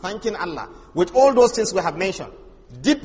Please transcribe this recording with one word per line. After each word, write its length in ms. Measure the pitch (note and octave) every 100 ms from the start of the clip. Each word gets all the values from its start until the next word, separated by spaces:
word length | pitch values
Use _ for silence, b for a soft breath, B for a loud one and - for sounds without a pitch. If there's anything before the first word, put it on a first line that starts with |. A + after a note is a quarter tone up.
thanking 340 | F3+ G#3 A3+ F#3+
Allah, 320 | F3 C#3+ G2 B B
with 200 | D#3 F3
all 180 | B3 C4+
those 200 | B3 A#3+
things 200 | A#3 G#3+
we 80 | F#3
have 160 | E3+ D3+
mentioned. 360 | F#3+ F#3 A#2 - - - - B2
Deep 240 | B2+ D4